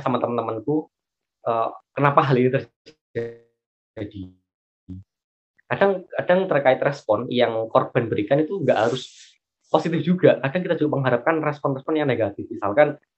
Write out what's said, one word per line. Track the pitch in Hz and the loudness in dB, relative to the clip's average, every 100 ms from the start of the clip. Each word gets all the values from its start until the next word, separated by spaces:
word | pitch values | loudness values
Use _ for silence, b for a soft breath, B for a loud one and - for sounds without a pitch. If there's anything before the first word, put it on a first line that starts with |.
sama | 139 123 | 0 -2
teman-temanku, | 120 120 113 110 107 151 156 _ _ _ _ _ - | -2 -4 -4 -6 -4 -4 -4 _ _ _ _ _ -4
eh, | 113 113 - _ - | -2 -2 -6 _ 0
kenapa | 143 143 139 | 4 4 4
hal | 127 | 4
ini | 127 | 4
terjadi. | 131 - _ - _ _ - 117 - _ _ _ _ _ - 101 98 92 92 _ _ _ _ _ 92 - _ _ _ _ _ _ | 0 -4 _ -20 _ _ -10 -10 -12 _ _ _ _ _ -12 -12 -12 -16 _ _ _ _ _ _ -18 -18 _ _ _ _ _ _
Kadang, | 120 196 185 180 | 2 2 2 -6
kadang | - 143 180 185 | -8 0 0 2
terkait | 147 131 127 | 2 2 2
respon | 139 143 - 107 127 | 0 -4 -2 -2 0
yang | 123 117 113 113 | 0 0 0 0
korban | - - - 117 | 0 2 -2 -2
berikan | - 104 139 | -2 0 0
itu | 156 196 | 0 -2
nggak | 135 117 113 | 0 2 2
harus | 131 - - - _ _ _ _ 165 | -2 -10 -20 -20 _ _ _ _ -2
positif | 170 160 | 0 -2
juga. | 156 180 143 - | 0 4 4 4
Kadang | 139 180 | 0 -4
kita | 175 160 | -2 -2
juga | 151 139 | 0 0
mengharapkan | 131 120 156 160 | 0 0 0 0
respon-respon | 156 143 143 131 131 156 | -2 -4 -4 -4 -4 -2
yang | 147 | 0
negatif. | 120 104 - 104 | 0 -2 -4 -12
Misalkan, | - 101 101 147 147 _ | -6 -2 2 2 2 _